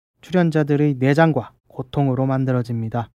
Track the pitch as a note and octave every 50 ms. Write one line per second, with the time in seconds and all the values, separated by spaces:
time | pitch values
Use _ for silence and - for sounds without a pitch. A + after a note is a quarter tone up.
0 | _ _ _ _ - - D#3+ F3+ F3 E3 D3+ D#3 D3+ C#3+ D3 C#3+ D3+ D3 C#3 B2
1 | C3 C3+ C#3+ D#3 E3 D#3+ D3 C3 A2 - _ _ _ _ - - C3+ _ - D3
2 | C#3+ C3+ B2+ B2 C3+ C3+ C3+ C3 C3+ C3 B2+ B2 A#2 A#2+ A#2 A2+ A2+ A2+ A#2 A#2+
3 | A2+ - _